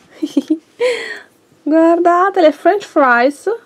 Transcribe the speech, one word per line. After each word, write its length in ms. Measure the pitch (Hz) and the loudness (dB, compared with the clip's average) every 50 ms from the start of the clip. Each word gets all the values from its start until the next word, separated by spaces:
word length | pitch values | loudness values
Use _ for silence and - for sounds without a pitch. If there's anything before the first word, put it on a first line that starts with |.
| _ _ - - | _ _ -14 -12
<laughs> 420 | 320 294 - 294 - - 320 320 _ _ _ - 466 508 480 453 453 440 427 - - _ _ _ _ _ _ _ - | -10 -6 -6 -6 -4 -4 -6 -8 _ _ _ -6 -4 -4 -4 -6 -8 -12 -14 -16 -18 _ _ _ _ _ _ _ -6
Guardate 760 | 294 302 320 330 330 339 339 349 349 349 349 370 392 381 392 | 0 2 2 4 4 2 2 2 2 2 2 0 -2 0 2
le 100 | 330 302 | 2 2
french 340 | 294 - - 339 392 415 - | 2 2 0 0 0 -2 -4
fries. 640 | - - 320 277 254 240 240 247 285 285 - - 370 453 453 - | -4 -2 0 2 2 2 2 2 0 -2 -4 -8 -8 -8 -8 -10